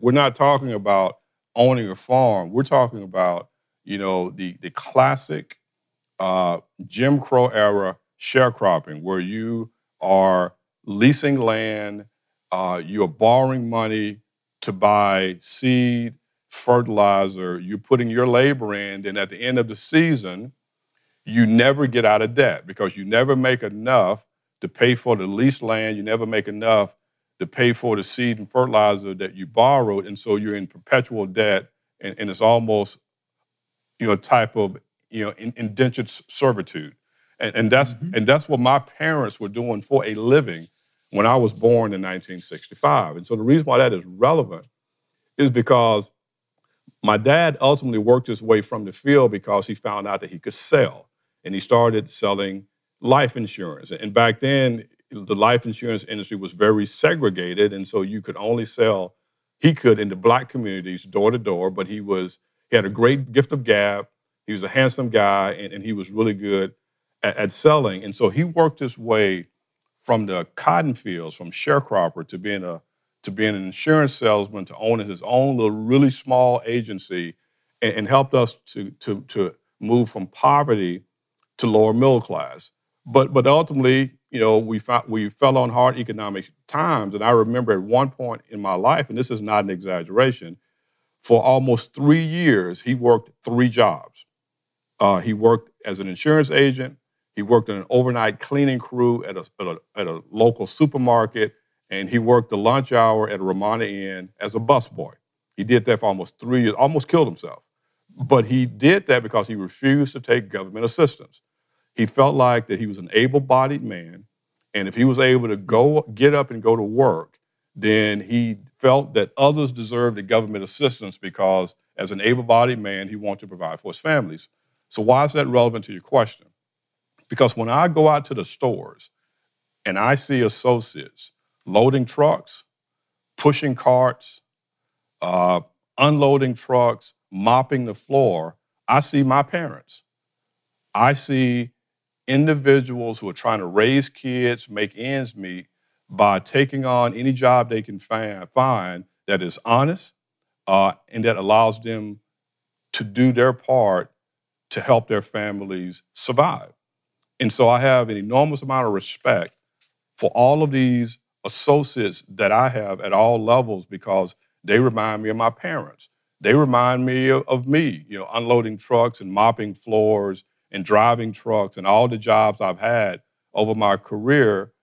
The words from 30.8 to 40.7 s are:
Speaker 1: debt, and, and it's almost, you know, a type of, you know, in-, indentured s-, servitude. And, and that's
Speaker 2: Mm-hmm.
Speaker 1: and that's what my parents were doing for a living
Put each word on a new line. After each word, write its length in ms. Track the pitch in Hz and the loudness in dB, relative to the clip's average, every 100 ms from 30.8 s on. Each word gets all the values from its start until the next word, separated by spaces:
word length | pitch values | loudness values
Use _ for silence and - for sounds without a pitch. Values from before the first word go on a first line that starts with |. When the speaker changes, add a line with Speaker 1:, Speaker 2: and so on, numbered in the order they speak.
| - 135 127 113 95 | 0 0 0 -4 -4
Speaker 1:
debt, 440 | 95 107 98 - _ _ _ | 0 0 0 -2 _ _ _
and, 160 | 98 95 | -14 -10
and 120 | 101 | -10
it's 120 | 95 | 0
almost, 560 | 113 117 113 107 98 - _ _ _ _ _ _ _ _ _ _ | 4 4 2 0 -2 -8 _ _ _ _ _ _ _ _ _ _
you 80 | 117 | -2
know, 60 | |
a 40 | 101 | -2
type 380 | - 127 110 113 | 2 0 2 -2
of, 220 | 101 90 _ _ _ | -4 -6 _ _ _
you 160 | 113 104 | -8 -8
know, 80 | - | -8
in-, 160 | 113 120 | -12 -10
indentured 500 | 110 104 131 127 113 | -8 -2 -2 -2 -8
s-, 160 | - - | -12 -16
servitude. 680 | - 135 110 90 - 76 - _ _ _ _ | -2 0 0 -6 -12 -14 -18 _ _ _ _
And, 160 | 110 113 | -6 -2
and 160 | 107 | 4
that's 220 | 127 135 | 4 2
Speaker 2:
Mm-hmm. 220 | 120 170 151 | -4 -6 -2
Speaker 1:
and 100 | 107 | 2
that's 240 | 143 151 | 2 2
what 100 | 139 | 0
my 200 | 123 135 | 2 2
parents 600 | - - 156 156 113 - | 0 -6 -4 -2 -4 -6
were 100 | 104 | -10
doing 320 | 107 120 107 | -8 -6 -6
for 220 | - 139 110 | -2 -2 -2
a 100 | 107 | -4
living 520 | 113 143 127 82 82 | 2 2 2 -6 -14